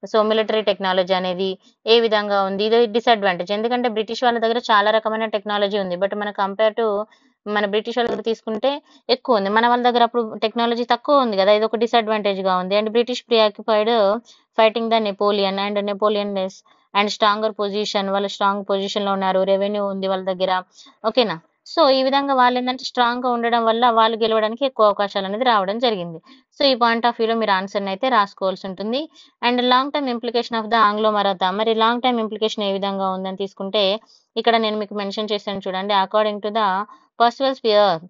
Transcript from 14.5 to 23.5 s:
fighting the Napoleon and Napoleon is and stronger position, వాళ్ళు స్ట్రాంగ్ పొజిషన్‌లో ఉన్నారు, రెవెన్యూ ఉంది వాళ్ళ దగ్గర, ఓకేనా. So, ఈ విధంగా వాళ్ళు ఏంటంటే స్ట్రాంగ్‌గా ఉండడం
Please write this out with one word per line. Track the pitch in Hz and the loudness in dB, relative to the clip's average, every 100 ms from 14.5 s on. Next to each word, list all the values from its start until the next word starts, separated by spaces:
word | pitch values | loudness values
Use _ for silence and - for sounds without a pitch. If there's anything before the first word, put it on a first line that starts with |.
| - | 4
fighting | 220 220 226 | 4 4 0
the | 226 220 | 0 0
Napoleon | 196 208 208 196 196 202 | 0 0 2 0 -2 -4
and | 208 202 | -4 -4
Napoleon | 202 208 208 202 196 190 | -2 0 0 -2 -4 -6
is | - _ _ _ | -8 _ _ _
and | 202 208 202 | -2 -2 2
stronger | 214 208 220 202 | 0 2 -2 -2
position, | 202 202 208 208 196 | -4 -2 -4 -2 -2
వాళ్ళు | 196 202 | -2 -4
స్ట్రాంగ్ | - 202 202 202 | -2 0 0 -2
పొజిషన్‌లో | 196 196 208 202 196 | -4 -2 -4 -2 0
ఉన్నారు, | 190 185 190 | 0 0 2
రెవెన్యూ | 196 202 208 202 | 2 0 -2 -4
ఉంది | 196 190 | -4 -4
వాళ్ళ | 190 190 | -4 -4
దగ్గర, | 185 185 185 185 _ - _ 214 | -4 -2 -2 -4 _ -20 _ -2
ఓకేనా. | 220 226 165 _ _ - | 0 0 -2 _ _ -10
So, | - 302 262 | 2 4 4
ఈ | 262 | 2
విధంగా | 277 277 269 | 0 0 2
వాళ్ళు | 247 247 | 2 2
ఏంటంటే | 247 262 262 | -4 -6 -8
స్ట్రాంగ్‌గా | - 240 240 254 240 | 0 0 0 -2 -2
ఉండడం | 233 | 0